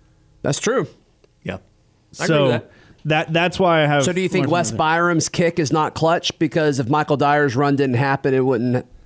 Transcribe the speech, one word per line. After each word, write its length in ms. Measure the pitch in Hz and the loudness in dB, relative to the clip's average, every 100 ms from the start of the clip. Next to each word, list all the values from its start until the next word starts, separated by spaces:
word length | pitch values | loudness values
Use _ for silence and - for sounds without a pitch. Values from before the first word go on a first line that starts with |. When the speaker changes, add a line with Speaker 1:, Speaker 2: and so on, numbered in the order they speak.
| _ _ _ _ | _ _ _ _
Speaker 1:
That's 160 | - 143 | -6 -4
true. 280 | 208 254 156 - _ _ _ _ | -2 -2 -4 -10 _ _ _ _
Speaker 2:
Yeah. 160 | - 95 - _ _ _ _ - | -12 -12 -14 _ _ _ _ -6
I 40 | |
agree 20 | 165 | -2
Speaker 3:
So 160 | 147 | 2
Speaker 2:
with 80 | 143 | 2
that. 180 | 147 - - - - 147 | 0 -6 -20 -20 -10 -4
Speaker 3:
that, 260 | 156 165 | -2 0
that's 260 | 160 175 180 | -2 0 0
why 240 | 185 160 | 2 2
I 40 | 147 | 2
have 180 | 147 | 2
Speaker 1:
So 80 | 139 | 0
do 80 | 175 | -2
you 60 | 185 | -2
think 160 | 185 135 | -2 0
Speaker 3:
Marshall 60 | |
Speaker 1:
Wes 180 | 170 165 | 0 0
Speaker 3:
there. 80 | 175 | -2
Speaker 1:
Byram's 500 | 160 165 175 165 - | 0 2 2 0 -2
kick 300 | - 170 - | 0 0 0
is 140 | 139 | 0
not 220 | 156 151 | 0 -2
clutch 440 | - 160 170 - - | 0 0 0 -2 -4
because 400 | 160 170 151 131 | -2 0 0 0
if 100 | 117 | 0
Michael 280 | 151 151 139 | 0 0 0
Dyer's 380 | 147 147 143 120 | 2 2 2 0
run 180 | 143 139 | 0 2
didn't 200 | 135 120 | 0 0
happen, 360 | 139 135 143 | 0 0 0
it 120 | 131 | 2
wouldn't, 420 | 131 120 123 123 - - | 2 0 0 -2 -6 -18